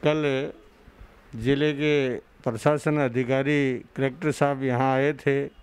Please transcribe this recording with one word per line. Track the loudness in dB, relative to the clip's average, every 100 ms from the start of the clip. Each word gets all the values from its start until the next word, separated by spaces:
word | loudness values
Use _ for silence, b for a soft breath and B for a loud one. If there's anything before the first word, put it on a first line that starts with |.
| 2
कल | 0 0 -2 -4 -10 -20 -20 -20 -20 -20 -20 -16 -4
ज़िले | 0 2 2
के | 0 0 2 0 -4
प्रशासन | -10 -8 -6 0 2 2 0 0
अधिकारी | 0 0 0 0 2 0 0 -2 -8 -4
कलेक्टर | -4 -2 -4
साहब | 0 0 0
यहाँ | -2 0 2
आए | 2 0
थे | 0 -2 -2 -2 -10